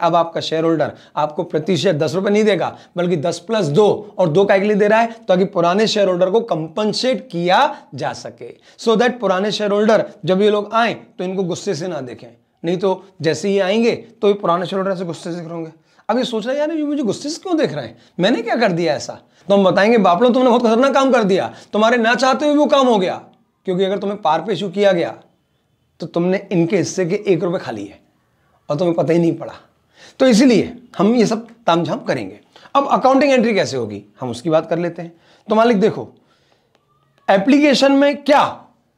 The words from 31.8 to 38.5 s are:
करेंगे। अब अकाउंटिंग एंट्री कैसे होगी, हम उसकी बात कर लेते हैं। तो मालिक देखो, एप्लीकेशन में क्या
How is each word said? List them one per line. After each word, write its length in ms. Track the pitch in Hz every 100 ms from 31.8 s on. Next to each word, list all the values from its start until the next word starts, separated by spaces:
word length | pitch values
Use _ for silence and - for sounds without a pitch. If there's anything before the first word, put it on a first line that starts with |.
| 156 196
करेंगे। 420 | - 143 95 101 _ - -
अब 140 | 277 285
अकाउंटिंग 420 | 233 254 269 285
एंट्री 220 | 262 226
कैसे 220 | 196 143 131
होगी, 280 | 110 101 - _
हम 100 | 127
उसकी 200 | 113 175
बात 200 | 156 160
कर 80 | 170
लेते 240 | 175 170
हैं। 100 | 170 - _ _ -
तो 60 |
मालिक 260 | 214 233 214
देखो, 280 | 208 143 113 _ _ _ _ _ _ _ _ _ _ _ -
एप्लीकेशन 600 | 196 196 285 294 247 269
में 240 | 277 285 285
क्या 220 | 277 285 180